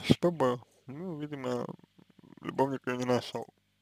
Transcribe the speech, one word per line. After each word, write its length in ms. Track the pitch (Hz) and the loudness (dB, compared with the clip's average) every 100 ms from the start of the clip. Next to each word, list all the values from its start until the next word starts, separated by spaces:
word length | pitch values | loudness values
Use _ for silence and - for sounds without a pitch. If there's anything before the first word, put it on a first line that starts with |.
чтобы, 560 | - - 175 160 127 123 - _ - | 4 4 4 2 2 0 -6 _ -14
ну, 320 | 139 185 151 | -10 -8 -8
видимо, 480 | 147 143 127 123 - - - _ - _ - - | -8 -6 -4 -4 -4 -10 -18 _ -20 _ -20 -12
любовник 440 | - - 135 131 - | -8 0 2 2 -2
ее 100 | 127 | -2
не 80 | |
нашел. 420 | 123 123 - 117 - _ _ _ | 2 2 2 -8 -10 _ _ _